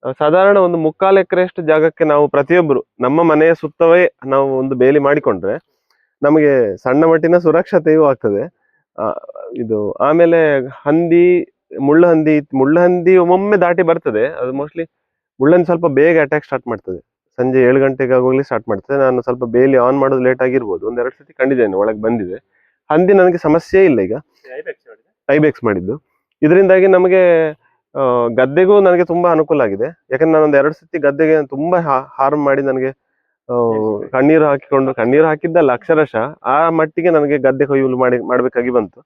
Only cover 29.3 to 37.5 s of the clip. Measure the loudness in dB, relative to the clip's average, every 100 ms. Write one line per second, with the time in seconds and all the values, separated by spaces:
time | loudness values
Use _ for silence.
29.3 | 0 0 0 -2 -2 -8 -8 _ -2 0
30.3 | 2 2 2 0 -4 _ -4 -2 0 0
31.3 | 0 -2 -6 -2 -2 0 -4 -4 -4 -2
32.3 | 0 -2 -2 -2 -4 -6 -8 _ _ _
33.3 | _ _ -4 -2 -2 -4 -6 -6 0 2
34.3 | 4 2 -2 -2 -2 -2 -2 0 2 2
35.3 | 0 -2 0 0 -2 -2 -2 0 -4 -6
36.3 | -8 -4 0 0 0 -2 -2 0 0 0
37.3 | 0 0